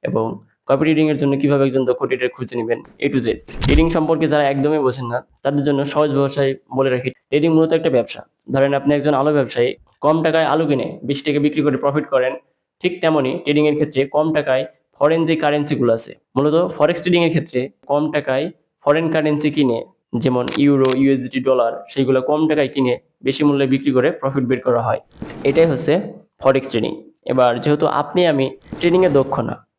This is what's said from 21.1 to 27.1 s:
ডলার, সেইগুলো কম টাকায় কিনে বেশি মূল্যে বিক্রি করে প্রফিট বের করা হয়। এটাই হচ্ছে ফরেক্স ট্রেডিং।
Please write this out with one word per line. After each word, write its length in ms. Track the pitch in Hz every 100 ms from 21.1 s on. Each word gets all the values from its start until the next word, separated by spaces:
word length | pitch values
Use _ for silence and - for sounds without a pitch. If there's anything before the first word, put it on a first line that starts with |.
| 135 123 131
ডলার, 460 | 127 127 117 - -
সেইগুলো 320 | - 131 131
কম 260 | 127 151 156
টাকায় 200 | 151 135
কিনে 300 | 139 127 123 _ _
বেশি 200 | 127 139
মূল্যে 240 | 147 139 135
বিক্রি 240 | 135 135
করে 200 | 127 131
প্রফিট 320 | 180 135 135
বের 160 | 123 123
করা 220 | 127 117
হয়। 180 | 117 101 _ - - -
এটাই 220 | 139 135 165
হচ্ছে 340 | 135 - 160 202 - _ _
ফরেক্স 300 | 135 135 131
ট্রেডিং। 340 | 117 110 - -